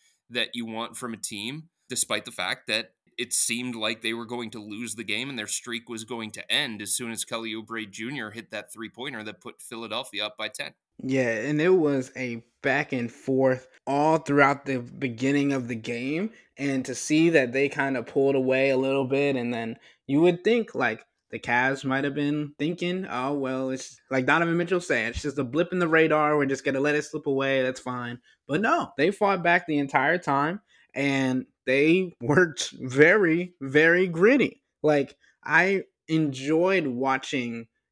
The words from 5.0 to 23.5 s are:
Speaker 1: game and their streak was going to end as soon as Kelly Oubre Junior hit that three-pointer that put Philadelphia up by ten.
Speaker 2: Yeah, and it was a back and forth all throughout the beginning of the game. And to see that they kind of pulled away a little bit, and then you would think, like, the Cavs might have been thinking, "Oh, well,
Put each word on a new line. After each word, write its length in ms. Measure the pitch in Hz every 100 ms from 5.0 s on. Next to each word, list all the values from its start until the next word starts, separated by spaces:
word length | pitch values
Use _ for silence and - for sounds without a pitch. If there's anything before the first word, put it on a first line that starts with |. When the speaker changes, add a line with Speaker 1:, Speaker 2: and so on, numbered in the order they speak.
Speaker 1:
game 260 | 104 104 135
and 80 | 127
their 80 | 104
streak 420 | - - 117 120
was 160 | 113
going 280 | 110 120 110
to 200 | 90 -
end 300 | 123 143 107
as 120 | 101
soon 180 | - 120
as 120 | 110
Kelly 300 | - 117 113
Oubre 380 | 110 107 113 104
Junior 400 | 95 113 143 110
hit 180 | 113 92
that 240 | 107 -
three-pointer 480 | 110 110 - 139 117
that 180 | 107 101
put 200 | 120 -
Philadelphia 640 | - 113 113 113 131 101 107
up 120 | -
by 100 | 107
ten. 260 | - - - _ -
Speaker 2:
Yeah, 320 | 131 131 123
and 320 | 110 131 151
it 140 | 170 185
was 360 | 147 139 127 131
a 280 | 127 117 - _
back 300 | 139 135 151
and 180 | 127 117
forth 560 | - - 131 131 127 - _ -
all 320 | 143 151 160
throughout 480 | 151 143 139 135 143
the 120 | 127
beginning 760 | 120 - 131 113 131 143 143
of 140 | 135 117
the 80 | 113
game. 560 | 113 120 131 160 220 - _ -
And 280 | 139 135 127
to 100 | 123
see 340 | - 156 165
that 200 | 160 123
they 180 | 131 139
kind 280 | 143 139 131
of 100 | 117
pulled 280 | 143 139 139
away 340 | 127 131 135
a 80 | 131
little 280 | 135 135 131
bit, 300 | 139 143 131
and 180 | 120
then 240 | 120 113 123 - _ -
you 140 | 139
would 220 | 175 175
think, 300 | 214 233 208
like, 320 | 131 123 113 - _ _
the 100 | 120
Cavs 440 | - 123 131 135
might 200 | 135 135
have 120 | 143 143
been 380 | 143 151 147 -
thinking, 500 | 151 175 175 185 190
"Oh, 240 | 123 135
well, 380 | 147 131